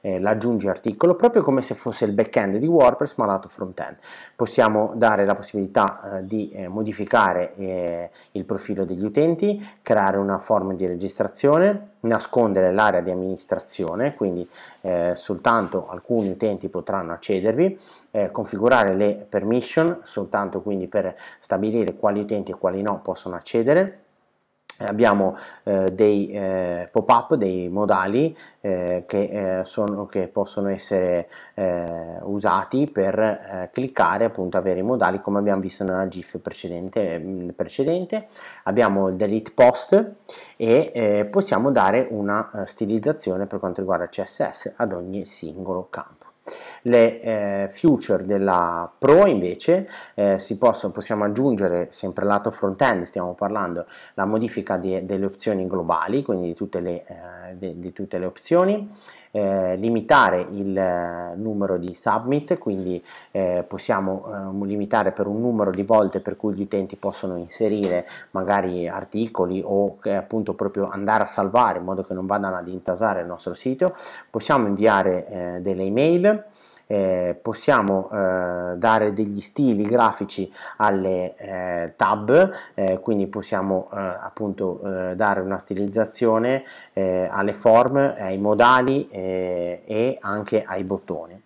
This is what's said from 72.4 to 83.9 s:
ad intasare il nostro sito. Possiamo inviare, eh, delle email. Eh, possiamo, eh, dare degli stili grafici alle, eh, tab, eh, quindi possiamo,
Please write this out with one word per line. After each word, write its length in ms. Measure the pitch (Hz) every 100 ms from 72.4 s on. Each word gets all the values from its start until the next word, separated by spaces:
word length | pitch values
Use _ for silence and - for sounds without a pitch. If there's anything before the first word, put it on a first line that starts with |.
| 98 92
ad 120 | 87
intasare 540 | 92 - 90 110 95
il 40 | 87
nostro 280 | 87 -
sito. 400 | 87 127 131 180 180 - - -
Possiamo 380 | 113 - 143 107
inviare, 600 | 98 110 98 95 92 -
eh, 340 | 98 87 90
delle 220 | 90 92
email. 600 | 95 107 151 175 196 214 - _ - - _
Eh, 520 | 104 95 90 90 85
possiamo, 720 | - 110 - 131 101 98 95
eh, 640 | 107 95 92 90 87 90 90
dare 380 | 113 110 104
degli 260 | 98 104 101
stili 440 | - - 139 104
grafici 680 | 104 120 110 - 98 - 95 - - -
alle, 580 | 104 98 95 92 90 -
eh, 580 | 98 92 90 87 85 -
tab, 540 | 101 104 107 143 190 190 -
eh, 260 | - 95 92
quindi 260 | - 107 98
possiamo, 640 | 104 95 98 98 95 92